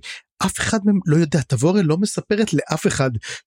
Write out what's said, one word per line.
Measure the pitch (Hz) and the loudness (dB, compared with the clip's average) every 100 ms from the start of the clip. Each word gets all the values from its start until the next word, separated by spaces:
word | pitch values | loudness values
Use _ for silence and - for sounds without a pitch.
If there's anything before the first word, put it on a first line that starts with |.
| - - _ - 190 | -6 -18 _ -6 -4
אף | - | -2
אחד | - 220 | -2 0
מהם | 202 196 165 | 2 2 2
לא | 151 | 2
יודע, | 165 156 | 2 0
תבורי | - 117 151 202 | 0 0 2 2
לא | 160 160 | 2 0
מספרת | 208 - - 208 214 | -2 -4 -2 -2 0
לאף | 143 - 156 - | 0 -2 -2 -2
אחד, | - 135 113 - - | 0 -2 -2 -10 -14